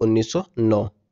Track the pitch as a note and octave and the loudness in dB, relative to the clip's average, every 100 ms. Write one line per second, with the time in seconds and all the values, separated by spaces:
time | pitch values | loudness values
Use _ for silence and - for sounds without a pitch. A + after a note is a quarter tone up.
0 | A2 A2+ A2 - - - A2 G#2+ G2+ - | 0 0 0 -4 -6 -2 0 0 -2 -10
1 | _ | _